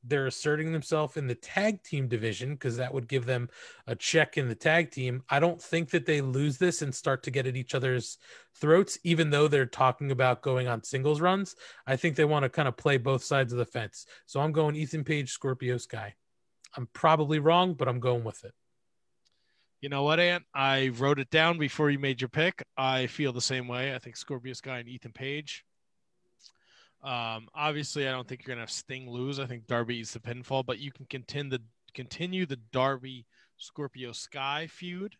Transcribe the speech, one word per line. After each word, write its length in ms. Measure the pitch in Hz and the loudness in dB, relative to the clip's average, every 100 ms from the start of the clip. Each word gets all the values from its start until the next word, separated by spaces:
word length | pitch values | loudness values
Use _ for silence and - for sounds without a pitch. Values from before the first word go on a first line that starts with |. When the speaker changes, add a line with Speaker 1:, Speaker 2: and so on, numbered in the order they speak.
Speaker 1:
They're 240 | 123 143 131 | -2 -2 -2
asserting 460 | - 151 151 160 | -2 -2 -2 -2
themselves 440 | 160 - 156 147 - | -4 -2 -2 -2 -4
in 100 | 135 | -4
the 80 | |
tag 480 | 120 - - 208 202 | -6 -2 0 0 -2
team 240 | - 147 127 | -6 -4 -2
division 500 | 117 113 98 127 143 | -2 -2 -4 -6 -6
'cause 200 | 131 117 | -6 -4
that 180 | 127 | -4
would 140 | 135 117 | -4 -2
give 180 | 135 120 | -2 0
them 220 | 127 123 - - - - | -2 -4 -10 -20 -18 -8
a 80 | 120 | -4
check 400 | - 160 151 - | 2 4 4 2
in 120 | 127 | -2
the 60 | |
tag 380 | 113 160 165 160 | 0 4 4 2
team. 320 | - 127 123 - | -2 -4 -4 0
I 120 | 139 | 4
don't 200 | 165 170 | 4 2
think 300 | - 165 165 | -2 -2 2
that 160 | 170 - | 0 2
they 140 | 151 | 0
lose 380 | 135 131 147 131 | 2 2 0 2
this 240 | 180 165 | 0 2
and 120 | 147 | -4
start 300 | - - 135 | -4 -2 -2
to 60 | - | -2
get 140 | 135 131 | -2 -2
at 100 | 127 | -4
each 180 | 123 | -4
other's 440 | 139 131 127 - - - - _ | -2 0 0 -4 -14 -20 -20 _
throats, 440 | _ 151 170 202 - | _ 6 6 6 -2
even 280 | 165 165 156 | 0 2 4
though 180 | 147 151 | 4 6
they're 180 | 143 127 | 4 2
talking 460 | - 131 127 139 | 4 2 2 -2
about 300 | 127 127 123 | 2 2 2
going 260 | - 127 123 | 0 0 0
on 160 | 117 | -4
singles 360 | - 135 139 151 | -4 -2 0 2
runs. 360 | 175 190 196 - - - - | 4 2 -2 -10 -20 -16 -2
I 100 | 135 | 0
think 180 | 170 | 2
they 100 | 143 | 4
wanna 240 | 151 151 135 | 4 4 2
kinda 220 | - 143 | 2 0
play 280 | - 151 135 | 2 2 4
both 260 | 120 135 | 4 0
sides 280 | - 143 127 | 2 2 2
of 60 | 120 | -2
the 80 | 117 | -4
fence. 400 | 127 107 - - - _ | -4 -8 -10 -20 -20 _
So 140 | 139 | -2
I'm 120 | 151 | 0
going 240 | 156 151 151 | 2 2 0
Ethan 260 | 151 160 | -4 -4
Page, 300 | 143 151 135 | -2 -2 -2
Scorpio 440 | - 135 131 127 123 | -4 -4 -2 -2 -4
Sky. 380 | - 107 101 - _ _ _ _ - | -4 -10 -10 -14 _ _ _ _ -18
I'm 120 | - 120 | -12 -10
probably 520 | - 160 160 147 156 | 2 4 4 4 2
wrong, 340 | 147 175 185 | 4 6 4
but 140 | 147 127 | 0 -2
I'm 120 | 123 | 0
going 220 | 123 120 | 0 0
with 220 | 110 - | -2 -10
it. 100 | - _ _ _ _ _ _ _ _ _ _ _ _ _ | -18 _ _ _ _ _ _ _ _ _ _ _ _ _
Speaker 2:
You 80 | 143 | -4
know 160 | 139 | 0
what, 160 | 143 160 | 4 4
Ant? 260 | 175 175 - | 4 2 -4
I 340 | 139 135 135 135 | 0 4 4 2
wrote 300 | 120 139 143 | 2 2 2
it 120 | 131 | 4
down 280 | 160 165 170 | 4 4 4
before 320 | 147 - 151 | -2 2 2
you 80 | 139 | 2
made 220 | 139 123 | 0 -2
your 80 | 127 | -4
pick. 340 | - 170 - 139 - | 0 0 0 -12 -4
I 320 | 135 131 127 | 0 0 -2
feel 240 | - 143 | -2 -2
the 80 | 123 | -2
same 260 | - 131 123 | -2 -4 -4
way. 280 | 123 135 | -4 -4
I 40 | 127 | -6
think 180 | 123 113 | -12 -16
Scorpio 360 | - 135 127 | -10 -10 -10
Sky 260 | 123 135 123 | -14 -10 -10
and 100 | 120 | -10
Ethan 240 | 123 123 | -16 -16
Page. 520 | - 135 147 147 - _ _ _ _ _ _ _ _ - _ _ _ _ _ 135 | -10 -8 -8 -8 -14 _ _ _ _ _ _ _ _ -20 _ _ _ _ _ -8
Um, 420 | 123 113 113 113 | -6 -4 -8 -10
obviously, 540 | - 151 151 143 151 135 | -4 -2 -2 -4 -4 -2
I 20 | |
don't 160 | 131 123 | -4 -6
think 160 | 127 | -12
you're 100 | - | -10
gonna 100 | 120 | -10
have 80 | 113 | -8
Sting 380 | - - 131 127 | -12 -10 -12 -10
lose. 300 | 123 131 139 | -6 -6 -6
I 80 | 131 | -8
think 220 | 123 107 | -10 -4
Darby 280 | 120 117 120 | -2 -2 -6
eats 160 | 110 | -8
the 60 | 117 | -12
pinfall, 480 | - 120 123 135 127 | -10 -12 -4 -2 -2
but 140 | 113 | -6
you 100 | 139 | -8
can 160 | - 131 | -14 -12
contend 460 | 135 123 143 143 | -12 -8 -8 -4
the, 100 | 131 113 _ _ | -6 -8 _ _
continue 520 | - 127 - 180 185 175 | -14 -12 -8 -4 -2 -4
the 100 | 135 | -4
Darby 720 | 110 131 131 135 131 127 113 _ _ _ | -4 0 0 0 -8 -16 -18 _ _ _
Scorpio 520 | - - 139 131 123 | -18 -10 -10 -10 -12
Sky 560 | 113 - 143 139 143 160 | -12 -12 -6 -4 -4 -8
feud. 500 | - 180 180 202 - | -12 -10 -8 -10 -12